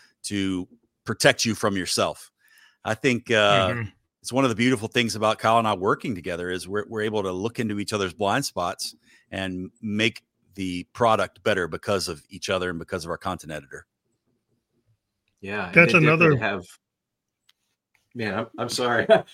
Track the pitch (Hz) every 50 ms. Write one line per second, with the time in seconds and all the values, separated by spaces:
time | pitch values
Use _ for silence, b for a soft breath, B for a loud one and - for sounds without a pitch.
0 | b b b b - - 104 101 95 95 92 90 92 - - _ _ _ _ _
1 | - - 110 - - 143 - - - 117 104 - - 107 98 92 85 - - 117
2 | 98 80 76 - - - _ b b b b b b b b b b 104 110 -
3 | - 135 120 107 - - 117 107 104 101 101 98 95 90 - 117 110 95 _ _
4 | _ _ _ _ - - 120 131 139 123 110 95 120 127 131 110 117 110 - 123
5 | 120 110 104 104 107 107 110 - - 110 113 117 113 110 104 90 92 107 147 -
6 | - 151 107 90 76 90 87 85 87 90 90 90 82 90 101 104 101 - 117 107
7 | 107 110 107 107 95 92 92 92 101 117 - - 117 107 104 101 104 - 107 104
8 | 98 92 85 - 104 98 107 135 135 - - 98 87 90 - - - - - b
9 | b b b b b b 95 95 95 92 92 90 92 92 _ - - 107 101 104
10 | 110 117 - - _ _ _ _ _ _ - 98 95 92 90 90 87 _ - -
11 | 120 113 110 101 92 - _ - - 110 104 95 87 80 82 90 - - 101 92
12 | - - 85 76 _ - 98 87 - - 95 92 90 90 85 82 82 - 98 90
13 | 80 85 85 - - 95 90 80 - 78 78 76 69 67 71 76 - _ _ _
14 | _ _ _ _ _ _ _ _ _ _ _ _ _ _ _ _ _ _ _ _
15 | _ _ _ _ _ _ _ _ 98 95 104 104 92 90 - 170 170 - - 175
16 | 151 151 160 160 170 156 143 117 110 101 101 - - - - _ _ _ _ _
17 | _ _ _ _ _ _ _ _ _ _ _ _ _ _ _ _ _ _ _ _
18 | _ _ - 120 113 104 95 107 117 - - - 123 117 - - 123 120 120 113
19 | - - - - - B